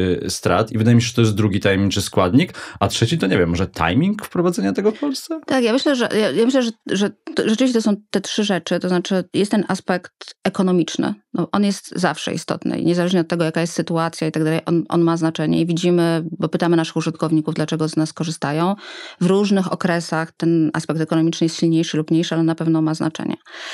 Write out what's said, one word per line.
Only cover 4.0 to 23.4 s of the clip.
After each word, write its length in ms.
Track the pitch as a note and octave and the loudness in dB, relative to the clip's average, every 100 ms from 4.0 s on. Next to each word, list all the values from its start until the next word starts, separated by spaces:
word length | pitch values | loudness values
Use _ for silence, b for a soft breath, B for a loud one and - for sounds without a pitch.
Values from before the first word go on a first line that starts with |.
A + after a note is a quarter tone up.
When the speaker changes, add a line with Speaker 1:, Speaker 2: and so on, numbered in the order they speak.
| F#3 G#3 | 0 -2
Speaker 1:
wprowadzenia 480 | - F#3 F3 F3+ G3 | -4 -2 0 0 -2
tego 180 | G3 G#3 | 0 -2
w 80 | G#3+ | -2
Polsce? 400 | D4 C4+ - D#4+ | -4 -4 -8 -10
Speaker 2:
Tak, 180 | - C4+ | -4 0
ja 100 | A3+ | 2
myślę, 220 | A#3+ D#4 | 2 0
że, 140 | C4 A#3 G#3 | 0 0 0
ja, 100 | G3+ | 0
ja 140 | D3+ | 2
myślę, 180 | A#3 C4 | 2 2
że, 80 | A#3 - - | 0 -4 -4
że 180 | F#3+ G3+ - - | 0 0 -4 -6
to, 140 | - A3 | -2 0
rzeczywiście 300 | A3 B3+ A3+ | 2 2 2
to 20 | |
są 140 | G#3+ G3+ - | 2 -2 -2
te 120 | G3 | -4
trzy 220 | F#3+ - | -2 -2
rzeczy, 360 | G#3 F3 - A3 | 0 -2 -2 -2
to 100 | F3+ | 0
znaczy 340 | F3+ - F#3+ F3 | 0 0 -2 -2
jest 180 | C#3 G#3 | -2 2
ten 120 | G#3+ - | 0 0
aspekt 440 | F#3+ - F3+ - _ - - | -2 -2 -4 -6 _ -20 -6
ekonomiczny, 680 | F#3 G3 F#3 F3+ D#3+ - - G3+ _ | -4 0 2 2 0 -2 -4 -6 _
no, 140 | F3+ F3 | -6 -2
on 120 | G3+ | 0
jest 360 | G3+ F#3+ - - | 0 -2 -8 -2
zawsze 340 | F3+ D#3+ - | -2 -2 -6
istotny 460 | - - - - B1+ | -6 -6 -4 -4 -2
i 60 | |
niezależnie 340 | E3 F3 F3 F#3 | 0 0 2 0
od 80 | E3 | 0
tego, 160 | E3+ | 0
jaka 180 | D#3+ E3 | 0 0
jest 120 | E3 | -2
sytuacja 540 | - E3+ E3 E3 - D#3+ | -2 -2 -2 -2 -2 -2
i 40 | |
tak 120 | D#3 | 0
dalej, 160 | D#3 E3 | 0 0
on, 180 | - E3+ D#3 | 0 0 2
on 120 | F3 | 2
ma 160 | E3 E3 | 2 2
znaczenie 440 | E3 E3 D#3 E3 | -2 0 0 2
i 40 | |
widzimy, 580 | E3 E3+ F3+ F3 E3+ E3 D#3+ - | 0 0 2 2 2 0 -4 -4
bo 100 | E3 | -4
pytamy 280 | F3+ E3+ E3+ | 0 2 2
naszych 180 | D#3+ | 0
użytkowników, 600 | E3 D#3+ D#3 D#3+ D#3 D3+ | -2 -4 -2 0 0 0
dlaczego 340 | D#3 D#3 D#3+ D#3 | -4 -4 -2 -2
z 60 | |
nas 180 | D#3 D#3 | -2 -4
korzystają. 640 | - D#3+ E3 C#3 D3+ F3 G#3 B B B B | -4 -6 -4 -4 -2 -2 -4 B B B B
W 40 | |
różnych 460 | F3 G3 G#3 C#4+ F3+ | 2 4 4 2 0
okresach 580 | - F#3+ E3+ E3 D#3+ D#3+ | -2 0 0 0 -4 -4
ten 400 | - E3 E3 D#3 | -2 2 4 2
aspekt 280 | D#3+ - D#3+ | 0 -2 -2
ekonomiczny 440 | D#3+ E3 D#3+ - | 0 2 2 2
jest 120 | E3 - | -2 2
silniejszy 380 | E3+ D#3+ E3 D3+ | 2 2 0 -2
lub 140 | D#3 | 0
mniejszy, 240 | D#3+ E3+ | 0 2
ale 80 | E3 | 0
na 120 | D#3+ | 0
pewno 260 | D#3+ E3 D#3+ | 0 0 2
ma 120 | D#3 | 2
znaczenie. 420 | D#3+ D#3+ - - - | 0 -2 -4 -6 -8